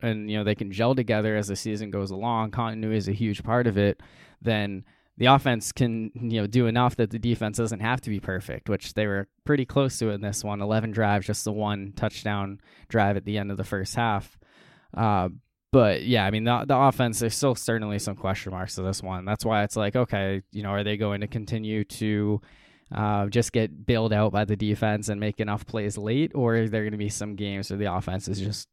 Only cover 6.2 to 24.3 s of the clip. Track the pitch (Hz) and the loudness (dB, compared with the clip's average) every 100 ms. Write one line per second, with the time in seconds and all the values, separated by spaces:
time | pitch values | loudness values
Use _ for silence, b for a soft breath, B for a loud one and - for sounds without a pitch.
6.2 | 120 113 104 120 117 117 123 - 107 113 | -2 0 2 4 4 4 2 2 0 0
7.2 | 117 113 107 104 113 107 113 127 - 101 | 0 0 0 -2 -2 -2 -2 -2 -4 -6
8.2 | - 92 - 64 - 98 - - 107 98 | -4 -6 -6 -8 -4 -4 -2 -2 -2 -2
9.2 | 98 _ - 143 127 143 135 - 113 101 | -6 _ 0 0 2 2 2 0 -2 -2
10.2 | 104 104 104 104 101 110 110 104 107 101 | -4 -4 -4 -4 0 0 0 0 2 2
11.2 | 95 101 107 104 107 101 98 - 110 - | 0 -4 -2 -2 -2 -2 -6 -4 -4 -2
12.2 | 107 101 98 101 b b b 113 101 101 | -4 -2 -4 -8 b b b 2 2 2
13.2 | 101 104 101 95 95 98 95 - 117 101 | -2 -4 -4 -4 -4 -4 -4 -2 0 0
14.2 | - - b b b b b - 110 101 | -4 -16 b b b b b 0 2 2
15.2 | 90 - _ _ _ 131 107 78 92 117 | 0 -4 _ _ _ 6 6 4 2 2
16.2 | 98 107 117 120 110 131 139 - 120 110 | 2 2 2 2 2 6 6 4 0 0
17.2 | 113 - 143 117 - 113 104 104 107 95 | -2 2 0 0 0 -2 -2 -4 -4 -4
18.2 | 95 95 95 92 92 - 92 95 92 92 | -4 -4 -4 -8 -6 -4 -4 -4 -6 -6
19.2 | 95 107 113 107 104 110 104 123 120 101 | -4 -2 0 2 0 0 0 0 0 0
20.2 | 98 98 - 107 104 101 104 104 104 101 | -2 -4 -6 -8 -4 -2 -2 -2 -2 -2
21.2 | 104 117 104 113 107 107 104 - 107 104 | -4 -6 -4 -6 -2 -2 -4 -4 -2 0
22.2 | 104 104 b b b b b - 104 101 | 0 0 b b b b b -4 -2 0
23.2 | 101 117 117 117 110 73 107 117 113 107 | 2 2 2 0 -2 -4 0 2 2 2
24.2 | 107 | 2